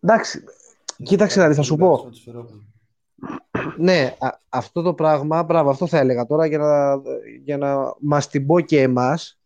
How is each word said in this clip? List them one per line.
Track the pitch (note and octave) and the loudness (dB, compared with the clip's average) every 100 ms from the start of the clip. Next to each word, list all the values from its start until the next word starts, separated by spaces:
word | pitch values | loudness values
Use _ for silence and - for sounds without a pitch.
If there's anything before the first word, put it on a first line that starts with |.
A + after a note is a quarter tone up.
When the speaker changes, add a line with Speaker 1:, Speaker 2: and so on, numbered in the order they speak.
Speaker 1:
Εντάξει, | F3 A3+ - - - - _ _ - - | 2 2 0 -12 -16 -20 _ _ -20 -18
Speaker 2:
Ναι, | - | -2
Speaker 1:
κοίταξε | F#3+ G#3 G3 | 2 2 4
να | E3 | 4
δεις, | D3 | 4
θα | |
σου | C3+ D3+ | 0 2
πω. | F3+ C3+ B2 G#2+ | 4 2 -2 -20
Speaker 2:
ναι. | - A#2+ A#2 G#2+ G#2 _ _ _ _ _ - - _ - - - | -20 -18 -18 -20 -20 _ _ _ _ _ -14 -14 _ -8 -8 -2
Speaker 1:
Ναι, | F3 F3+ C3 - | 2 2 0 -2
α, | C3 - _ | -8 -8 _
αυτό | B2+ A#2 - | -8 -6 -4
το | E3+ | -4
πράγμα, | D#3+ D#3 D3+ D3 D#3+ | 0 2 2 0 -2
μπράβο, | E3 E3+ C#3+ | 0 0 2
αυτό | C3+ F3 | 0 0
θα | E3+ | 0
έλεγα | C3+ B2 A#2 | 2 0 0
τώρα, | D3+ D#3+ | 0 0
για | D3+ | 0
να, | D3+ D3 C#3 C#3 C3 C3+ A2 A#2+ | 0 2 2 -2 -4 -12 -12 -18
για | C#3 C#3+ | -8 -4
να | C#3 C#3 C3+ - | -2 -2 -4 -6
μας | C#3+ D3 C#3 | -2 -2 -2
την | D3 C3+ | -4 2
πω | E3+ | 0
και | D#3+ D3+ | 4 2
εμάς | C3 B2 B2+ D#3+ - _ | 4 2 0 -2 -6 _